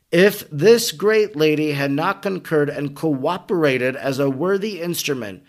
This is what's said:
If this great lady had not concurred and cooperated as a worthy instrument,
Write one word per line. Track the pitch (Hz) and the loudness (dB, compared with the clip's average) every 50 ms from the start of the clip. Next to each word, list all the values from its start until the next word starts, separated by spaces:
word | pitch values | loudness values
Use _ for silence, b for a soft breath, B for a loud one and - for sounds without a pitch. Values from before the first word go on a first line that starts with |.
| b b | b b
If | - 170 190 208 - - - - | 2 4 4 4 2 0 -6 -10
this | 151 143 151 214 233 233 233 - - | -4 2 4 6 6 6 4 -2 -4
great | 147 190 208 220 220 214 - - | -2 0 2 2 2 2 0 0
lady | 147 156 156 151 147 156 151 | 2 2 2 2 2 0 -2
had | 143 139 139 139 | -2 -2 -2 0
not | 139 147 165 185 196 - | 0 0 0 -2 -4 -4
concurred | - 202 190 170 - - 165 151 147 143 | -4 -4 -4 -6 -4 0 0 2 2 0
and | 143 139 143 143 143 | -2 -4 -6 -6 -6
cooperated | - - 160 147 131 131 160 175 185 - - 220 175 156 143 131 123 123 131 127 - | -4 -2 -2 -2 0 -2 -2 -4 -4 -4 -4 0 2 2 2 2 2 0 -2 -2 -2
as | - 135 135 127 | -4 -4 -2 0
a | 143 139 | 0 0
worthy | 135 127 165 185 202 196 190 220 202 165 | 0 -2 -2 -2 0 -2 -2 -4 -6 -6
instrument, | 170 175 170 - - 160 139 127 113 101 95 90 b | -6 -4 -4 -4 -4 -4 -4 -4 -6 -8 -12 -14 b